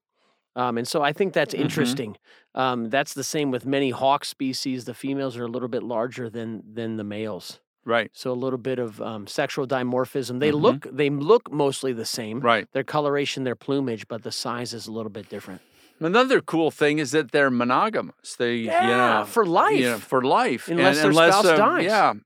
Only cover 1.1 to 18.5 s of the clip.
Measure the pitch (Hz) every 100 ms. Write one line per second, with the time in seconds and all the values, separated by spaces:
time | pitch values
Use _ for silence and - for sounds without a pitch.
1.1 | 151 196 175 147 - 147 156 139 135 113
2.1 | 101 _ - _ - 131 123 113 135 151
3.1 | - 127 160 147 127 117 139 139 107 135
4.1 | 139 - - 135 127 139 127 117 117 139
5.1 | 139 135 117 120 123 123 113 104 117 120
6.1 | 117 120 110 113 110 - 107 113 113 104
7.1 | 104 110 - - - _ _ - 117 107
8.1 | - 131 123 131 127 117 127 120 107 110
9.1 | 110 101 - 139 - 135 131 123 127 131
10.1 | 143 120 123 147 147 185 143 147 131 147
11.1 | 143 147 233 - 147 143 131 131 117 113
12.1 | - 110 113 120 113 92 135 131 151 147
13.1 | 143 143 - 131 113 - 139 135 113 98
14.1 | 113 113 - 127 120 120 113 104 110 110
15.1 | 104 98 104 - 92 _ _ _ - 160
16.1 | 208 262 233 - 160 160 - 147 151 143
17.1 | 147 131 151 139 123 123 131 208 214 98
18.1 | - - - 120